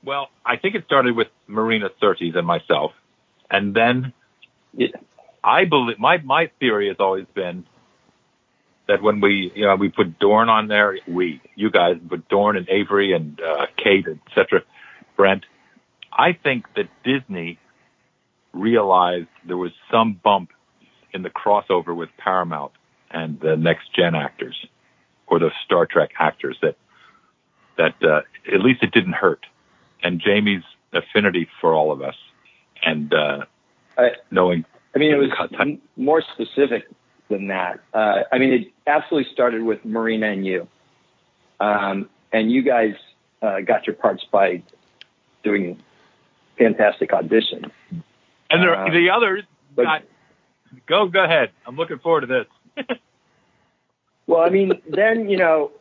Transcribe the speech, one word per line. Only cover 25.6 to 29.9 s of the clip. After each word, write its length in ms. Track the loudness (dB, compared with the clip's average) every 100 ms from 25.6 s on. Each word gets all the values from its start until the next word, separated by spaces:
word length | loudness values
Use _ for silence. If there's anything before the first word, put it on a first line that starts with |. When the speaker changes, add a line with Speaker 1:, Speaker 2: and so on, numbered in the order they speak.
| -2
Speaker 1:
Star 200 | 0 2
Trek 260 | 0 0 0
actors 400 | -4 -2 -10 -4
that, 140 | -4 -4 _ _ -20 _ _ _ _ _ _ -2
that, 180 | -2 2
uh, 180 | 0 0 -2 -18 -2
at 80 | 0
least 220 | 2 2
it 80 | 2
didn't 220 | 0 0
hurt. 320 | 0 0 0 -10 _ _ _ _